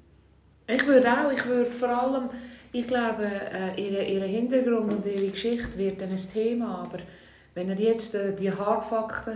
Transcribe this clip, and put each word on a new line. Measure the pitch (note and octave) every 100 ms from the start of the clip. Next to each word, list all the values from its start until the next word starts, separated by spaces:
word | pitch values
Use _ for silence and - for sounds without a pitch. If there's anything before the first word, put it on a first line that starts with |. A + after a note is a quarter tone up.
| _ - _ _ _ _ -
Ich | B3+ C#4
würde | C4+ A#3+
auch, | B3+ D4
ich | C4 A#3+
würde | B3 A#3+
vor | A#3+ A#3+
allem | A#3+ C4 C4+ B3 - - - -
Ich | B3 A#3
glaube, | B3 A#3 G#3+ G#3
äh, | G3 - - F#3 F#3+
ihre, | G3+ G3 -
ihre | G3 F#3+
Hintergrund | G#3+ B3 C4 A#3+ A#3 G#3
und | G3+ G3
ihre | G3 G3
Geschichte | G3 A3+ A#3 A#3 F#3
wird | G3 F#3+
dann | F#3
ein | F#3+ -
Thema, | G#3+ A3 A#3+ A3 F#3
aber | F3 F#3 - - - - -
wenn | - F#3
ihr | F#3+
jetzt, | A3 A3+ - G#3
äh, | G3
die | F#3 F#3+
Hardfakten | F#3+ G3+ A3 - A3+ A3 - -